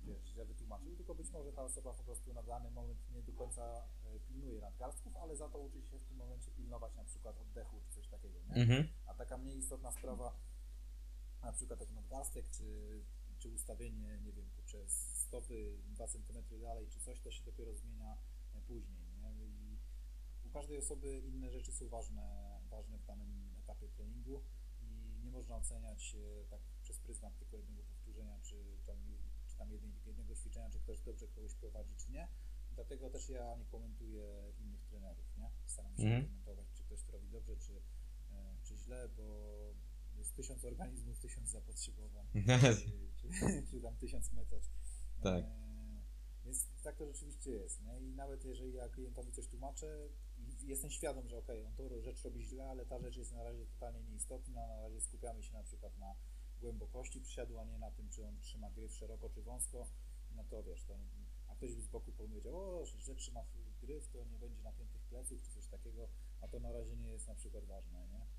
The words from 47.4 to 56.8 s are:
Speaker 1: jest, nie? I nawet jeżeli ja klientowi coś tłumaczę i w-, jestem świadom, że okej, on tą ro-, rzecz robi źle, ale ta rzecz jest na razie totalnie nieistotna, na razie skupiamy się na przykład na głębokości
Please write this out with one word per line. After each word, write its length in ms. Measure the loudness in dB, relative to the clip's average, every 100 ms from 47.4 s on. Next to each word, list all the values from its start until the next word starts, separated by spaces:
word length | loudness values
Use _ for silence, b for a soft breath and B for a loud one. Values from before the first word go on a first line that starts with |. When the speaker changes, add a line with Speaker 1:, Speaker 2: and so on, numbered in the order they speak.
| -2
Speaker 1:
jest, 300 | -2 0 -2
nie? 180 | -2 -4
I 140 | -2
nawet 300 | -2 -2 -4
jeżeli 280 | -4 -2 -2
ja 140 | -2 -4
klientowi 440 | -4 -4 -4 -4
coś 160 | -4 -4
tłumaczę 600 | -4 -4 -2 -4 -4 -6 -6 -8 -6
i 140 | -6
w-, 100 | -4
jestem 280 | -2 -2 0
świadom, 380 | 2 2 2 -2
że 100 | -4
okej, 260 | -2 -4
on 100 | -2
tą 140 | -2 -2
ro-, 120 | -2
rzecz 200 | -2 -2
robi 220 | -2 -2
źle, 240 | -2 -2 -2
ale 160 | -2 -2
ta 120 | 0
rzecz 180 | 0 -2
jest 160 | -2
na 100 | -2
razie 240 | -2 -2 -4
totalnie 360 | -2 -2 -2
nieistotna, 640 | -2 -2 -2 -2 -2 -2 -2
na 140 | -2
razie 200 | -4 0
skupiamy 420 | -2 0 -4 -4
się 100 | -4
na 100 | -4
przykład 360 | -6 -6 -6 -6
na 160 | -6 -6 b b b -4
głębokości 600 | -2 -2